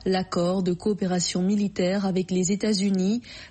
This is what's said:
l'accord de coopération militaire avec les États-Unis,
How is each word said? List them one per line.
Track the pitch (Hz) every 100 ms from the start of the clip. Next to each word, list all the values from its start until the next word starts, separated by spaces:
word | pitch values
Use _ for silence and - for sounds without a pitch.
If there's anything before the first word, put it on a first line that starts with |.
| 190
l'accord | 185 185 185 175 190
de | 180
coopération | 175 214 190 185 180 - 180
militaire | 185 208 202 - 180 202 196
avec | 185 175
les | 185 180
États-Unis, | 202 220 196 196 190 185 240 - - -